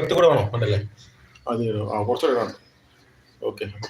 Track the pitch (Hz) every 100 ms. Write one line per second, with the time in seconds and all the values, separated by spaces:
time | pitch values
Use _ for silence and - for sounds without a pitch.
0 | 151 175 170 135 98 117 107 101 - -
1 | - _ - - - 117 117 104 107 107
2 | 107 120 156 120 107 - _ _ _ _
3 | _ _ _ _ 113 101 104 -